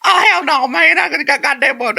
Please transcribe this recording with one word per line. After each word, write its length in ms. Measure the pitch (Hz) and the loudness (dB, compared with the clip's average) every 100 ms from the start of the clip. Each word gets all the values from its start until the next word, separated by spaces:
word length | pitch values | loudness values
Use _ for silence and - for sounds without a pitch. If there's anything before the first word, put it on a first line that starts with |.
| - | 2
Oh, 200 | 381 440 | 2 4
hell 140 | 370 320 | 0 0
no, 220 | 294 262 | -2 -2
man. 320 | 254 330 330 | 0 2 2
I 100 | 349 | 0
got, 160 | 302 294 | -4 -2
got 160 | 277 | -2
goddamn 340 | 285 269 277 254 | 0 -2 -2 -2
boy. 140 | 240 | -4